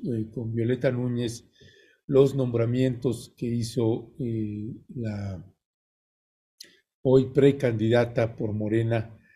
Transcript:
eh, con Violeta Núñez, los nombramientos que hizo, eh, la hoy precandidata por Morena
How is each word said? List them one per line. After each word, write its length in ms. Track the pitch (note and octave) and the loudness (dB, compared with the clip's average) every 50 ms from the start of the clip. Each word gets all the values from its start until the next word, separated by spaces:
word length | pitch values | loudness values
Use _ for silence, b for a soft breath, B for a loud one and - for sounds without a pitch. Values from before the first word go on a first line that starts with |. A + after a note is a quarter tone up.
| - | -6
eh, 220 | D#3+ A#2+ A2 A2 A2 - | -4 -4 -4 -4 -6 -8
con 220 | C3 A#2 A2+ A2+ | -8 -8 -6 -2
Violeta 340 | A#2 A2+ A#2 B2+ B2+ C3+ C3+ | -2 0 0 0 0 0 0
Núñez, 560 | B2 B2 B2 B2 A#2+ A#2+ A#2+ A2+ A#2 - - _ _ _ - - - _ _ _ _ _ _ - | 0 0 -2 -2 -2 -2 -4 -4 -6 -8 -14 _ _ _ -20 -20 -20 _ _ _ _ _ _ 2
los 260 | C#3+ C3 C#3 C3+ C#3 | 6 6 6 6 4
nombramientos 1000 | C3+ B2+ B2 A#2 A2+ A2+ A2 A#2+ B2+ C3 C3 A#2+ A#2 - C3 A2 - - - _ - | 0 -2 0 0 0 0 2 2 2 2 0 0 0 -2 -4 -4 -4 -6 -14 _ -8
que 80 | B2 | -6
hizo, 680 | A#2 A#2 A#2 A#2 A2+ - C3 A#2 A2 A2+ A2+ - - - - | -4 -2 -2 -4 -2 -2 0 2 2 0 0 -4 -10 -12 -8
eh, 540 | C3+ A#2 A2+ A2 G#2+ G#2 G#2 G#2+ G#2 A#2 - - - - F3 | -6 -4 -4 -4 -4 -4 -6 -8 -8 -10 -12 -12 -14 -14 -10
la 500 | C3 A#2 A2 G#2 G2+ G2+ G2 F#2+ E2+ G2 F#2+ _ _ _ _ _ _ _ _ _ _ _ _ _ _ _ _ _ _ _ _ _ - b b b b b b _ _ | -8 -6 -6 -6 -6 -6 -8 -8 -10 -12 -16 _ _ _ _ _ _ _ _ _ _ _ _ _ _ _ _ _ _ _ _ _ -20 b b b b b b _ _
hoy 240 | - C3+ B2+ C3+ C3 C3 - | 2 4 4 4 4 2 2
precandidata 1000 | D3 C#3 C#3+ C#3 C#3 C3+ B2 A2+ G#2+ A2 A2+ A#2 A#2+ A#2+ A#2+ - B2+ A2+ A2 A#2 | 4 6 6 6 4 2 -2 0 0 2 2 4 4 2 2 0 0 -2 -2 -2
por 180 | - B2 G#2 G#2 | -4 -6 -6 -4
Morena 580 | G#2+ G#2+ G#2 A2 A2+ A2+ A2+ A#2 A2+ G#2+ - - - _ _ _ | -4 -4 -2 0 0 0 0 0 -2 -2 -4 -10 -20 _ _ _